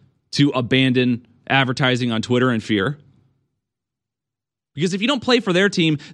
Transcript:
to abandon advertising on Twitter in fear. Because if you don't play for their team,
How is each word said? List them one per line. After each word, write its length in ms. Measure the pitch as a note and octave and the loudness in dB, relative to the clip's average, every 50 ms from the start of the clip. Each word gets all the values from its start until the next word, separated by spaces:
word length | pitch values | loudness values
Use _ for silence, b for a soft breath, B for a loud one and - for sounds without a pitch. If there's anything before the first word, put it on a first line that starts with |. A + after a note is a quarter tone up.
| b b _ _ _ _ - | b b _ _ _ _ 0
to 160 | - C#3+ C#3+ | 2 2 2
abandon 760 | - C3 B2 G#2+ C3 C3 C3 C3 B2 B2+ B2+ B2 B2 A#2 - _ _ _ _ | 2 0 -2 0 2 2 2 2 2 2 2 2 0 -2 -6 _ _ _ _
advertising 640 | - C3 C3+ C3+ B2 C3 - C3+ B2+ B2+ A#2+ B2 A#2+ | 0 0 2 2 0 0 0 0 0 0 0 -2 -2
on 120 | A2+ A2 G#2 | -2 -4 -2
Twitter 280 | - B2 B2 B2+ B2+ A#2+ | 0 0 2 2 0 0
in 80 | A2 | -2
fear. 380 | - - A2 G2+ F#2+ B2 D3 - - _ _ _ _ _ _ _ _ _ _ _ _ _ _ _ _ _ _ _ _ _ _ _ _ _ _ _ _ _ _ _ _ _ _ | -2 -2 -2 0 0 -2 -4 -8 -12 _ _ _ _ _ _ _ _ _ _ _ _ _ _ _ _ _ _ _ _ _ _ _ _ _ _ _ _ _ _ _ _ _ _
Because 200 | C#3 D#3 F#3 E3+ | -4 -4 -4 -2
if 80 | G3 G3+ | -2 -2
you 60 | B3+ | -2
don't 140 | D4 B3 - | -2 -2 0
play 180 | - B3 B3 | 0 0 0
for 120 | - G3+ F3 | 0 0 0
their 160 | F3 G3 G3+ | 2 0 0
team, 300 | - - E3 D#3+ D#3 C#3+ B B | 0 0 0 0 0 -2 B B